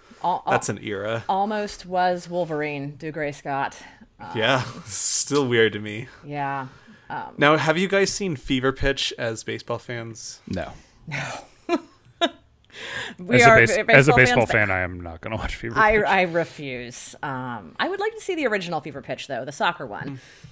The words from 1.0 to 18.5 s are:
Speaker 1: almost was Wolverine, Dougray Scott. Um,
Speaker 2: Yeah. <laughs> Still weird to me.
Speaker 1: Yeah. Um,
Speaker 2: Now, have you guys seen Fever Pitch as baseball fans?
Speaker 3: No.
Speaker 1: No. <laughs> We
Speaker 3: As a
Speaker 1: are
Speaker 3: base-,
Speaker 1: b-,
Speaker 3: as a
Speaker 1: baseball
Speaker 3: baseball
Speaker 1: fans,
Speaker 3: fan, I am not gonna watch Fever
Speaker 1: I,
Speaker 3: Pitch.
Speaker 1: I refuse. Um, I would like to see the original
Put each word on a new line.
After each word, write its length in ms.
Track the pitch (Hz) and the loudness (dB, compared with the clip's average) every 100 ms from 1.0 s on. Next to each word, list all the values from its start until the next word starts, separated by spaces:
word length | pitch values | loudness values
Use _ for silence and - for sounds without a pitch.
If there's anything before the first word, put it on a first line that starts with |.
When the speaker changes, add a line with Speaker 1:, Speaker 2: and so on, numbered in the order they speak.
| 107 113 - | -4 -4 -2
Speaker 1:
almost 600 | 196 208 214 208 - 180 | -2 0 -4 -6 -10 -6
was 420 | 180 180 180 175 | 0 0 0 -4
Wolverine, 680 | 175 165 151 151 143 143 147 | -4 -2 -2 -4 -6 -8 -8
Dougray 360 | 160 156 147 | -10 -6 -6
Scott. 440 | 143 151 139 131 - - - - - | -6 -6 -2 -4 -6 -20 -20 -20 -14
Um, 80 | - 110 | -6 0
Speaker 2:
Yeah. 260 | 113 131 - | 4 4 0
<laughs> 100 | - | -10
Still 640 | - - - - - 143 131 | -10 -6 -2 -2 2 2 4
weird 260 | 117 110 | 6 4
to 60 | 104 | 4
me. 300 | 107 107 127 - | -8 -10 -12 -16
Speaker 1:
Yeah. 440 | 147 147 139 139 127 - - - - | -10 -6 -4 -4 -8 -14 -20 -20 -12
Um, 260 | 120 - - | -10 -8 2
Speaker 2:
Now, 180 | 147 156 | 4 4
have 200 | 135 160 | 4 2
you 100 | 185 | 2
guys 240 | 196 190 | 2 2
seen 240 | - 196 139 | 0 -4 -4
Fever 340 | - 131 131 | -2 0 0
Pitch 400 | 131 139 135 - - | 0 0 0 -4 -4
as 240 | 120 110 | -6 -6
baseball 340 | - 113 - 117 | -6 -8 -6 -8
fans? 600 | - 120 113 110 - - - | -6 -10 -10 -12 -14 -14 -8
Speaker 3:
No. 260 | 92 76 - _ _ - | -8 -8 -12 _ _ -12
Speaker 1:
No. 160 | 143 139 - - _ - | -8 -8 -10 -14 _ -4
<laughs> 100 | 349 - _ _ - 339 - _ _ _ - - - - - | -4 -4 _ _ -4 -4 -4 _ _ _ -16 -10 -10 -10 -10
We 180 | 180 247 | 2 8
Speaker 3:
As 60 | |
a 80 | 233 | 10
Speaker 1:
are 60 | 220 | 10
Speaker 3:
base-, 180 | 226 190 | 8 4
Speaker 1:
b-, 160 | 214 | 6
Speaker 3:
as 160 | 139 139 | 6 8
a 40 | |
Speaker 1:
baseball 40 | 143 | 8
Speaker 3:
baseball 300 | 127 127 110 | 8 6 4
Speaker 1:
fans, 220 | 113 101 | 4 4
Speaker 3:
fan, 20 | |
I 100 | 92 | 2
am 200 | 90 90 | -2 -6
not 200 | 85 82 | -10 -10
gonna 160 | 107 110 | -8 -6
watch 200 | - - | -6 -8
Fever 220 | 117 117 | -4 2
Speaker 1:
I, 180 | 214 220 | 4 4
Speaker 3:
Pitch. 80 | 160 | 4
Speaker 1:
I 160 | 190 | 2
refuse. 920 | 180 170 165 - 139 123 120 - - - | 2 0 -2 -6 -10 -8 -10 -12 -14 -10
Um, 520 | 147 131 127 117 82 - | -8 -6 -6 -8 -10 -6
I 100 | 302 | -4
would 120 | 381 | -2
like 140 | 427 | -4
to 60 | 440 | -6
see 140 | - 330 | -6 -2
the 100 | |
original 340 | 254 | 0